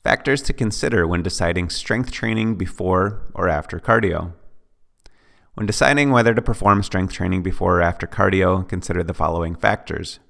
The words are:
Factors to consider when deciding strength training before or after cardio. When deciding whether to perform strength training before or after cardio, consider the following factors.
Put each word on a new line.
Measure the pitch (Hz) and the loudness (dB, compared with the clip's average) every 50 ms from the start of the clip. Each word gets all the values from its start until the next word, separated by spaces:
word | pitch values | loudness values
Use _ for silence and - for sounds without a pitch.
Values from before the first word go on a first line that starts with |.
| _ | _
Factors | 110 110 - - 147 135 139 | 0 0 0 2 0 0 0
to | - - - | 0 -2 -2
consider | - 123 107 101 - - - 117 104 85 82 | 0 -2 -2 -2 -2 -2 0 2 2 2 2
when | 87 87 | 0 -2
deciding | 85 90 - - 92 85 87 90 90 85 | -2 -2 -2 -2 -2 0 0 0 -2 -4
strength | - - - - 110 117 127 - | -6 -8 -4 -4 -2 -2 -2 -4
training | - - - 117 110 110 110 113 113 | -6 -6 -4 -2 -2 0 0 0 -2
before | 90 92 92 - - 90 92 92 92 92 104 110 107 - - - | -2 -4 -6 -6 -4 -2 0 2 2 2 0 -2 -4 -6 -6 -4
or | - 90 90 | -2 0 0
after | 82 76 78 - - 85 | 0 -2 -4 -6 -10 -8
cardio. | - - 113 113 110 95 82 78 80 87 85 - - - - - _ _ _ _ _ _ _ _ _ - _ _ _ _ _ _ _ _ _ | 0 2 4 4 4 2 2 -2 -6 -8 -12 -16 -20 -20 -20 -20 _ _ _ _ _ _ _ _ _ -20 _ _ _ _ _ _ _ _ _
When | - 107 101 | -6 -4 -2
deciding | 107 - - 135 143 143 143 139 | 0 2 4 4 4 4 4 4
whether | 131 120 113 117 113 | 4 4 6 4 4
to | 113 | 2
perform | 110 - 113 - 98 101 101 101 | 2 0 -2 2 4 4 4 4
strength | 98 - - 95 92 92 - | 2 0 0 0 0 -2 -2
training | - 92 90 92 92 87 | -4 -2 0 0 0 0
before | 92 - - 95 92 90 90 | -2 -2 0 2 2 4 4
or | |
after | 87 85 85 - - - | 2 2 0 -2 -8 -8
cardio, | - - 98 98 95 95 92 90 92 95 92 - | 0 2 2 2 4 4 4 4 2 2 0 -4
consider | - 92 - - 92 87 87 | -6 -8 -4 -4 -4 -4 -2
the | 80 87 | -4 -2
following | - - 80 82 85 85 82 87 | -2 -2 0 0 -2 -4 -4 -4
factors. | - - 104 104 - - - - - - - - - _ _ | -2 0 0 0 0 -4 -10 -8 -8 -8 -10 -12 -16 _ _